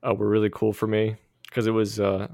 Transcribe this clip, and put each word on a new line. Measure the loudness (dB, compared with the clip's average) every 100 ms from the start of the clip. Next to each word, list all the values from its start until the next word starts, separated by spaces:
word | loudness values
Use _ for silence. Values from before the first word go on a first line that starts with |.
| -2
uh, |
were | 0 2
really | 2 2
cool | 0 -2
for | 0 -2
me | 0 0 -4 _ _ -10
'cause | -2 0
it |
was, | 2 0 0
uh, | 0 0 -4